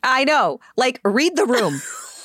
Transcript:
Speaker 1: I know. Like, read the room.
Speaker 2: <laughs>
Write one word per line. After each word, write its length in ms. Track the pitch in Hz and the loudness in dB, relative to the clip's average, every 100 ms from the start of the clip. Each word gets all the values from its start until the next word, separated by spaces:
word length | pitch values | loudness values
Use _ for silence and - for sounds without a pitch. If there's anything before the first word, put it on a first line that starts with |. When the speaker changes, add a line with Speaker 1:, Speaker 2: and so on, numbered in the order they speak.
Speaker 1:
I 220 | 262 262 | 0 0
know. 340 | 269 302 180 135 - - | 2 2 2 -2 -8 -2
Like, 240 | 254 254 | 0 0
read 320 | 196 202 320 320 | -2 2 0 0
the 100 | 392 | 0
room. 340 | 240 196 139 - | 2 0 -4 -10
Speaker 2:
<laughs> 60 | - - - | -14 -16 -20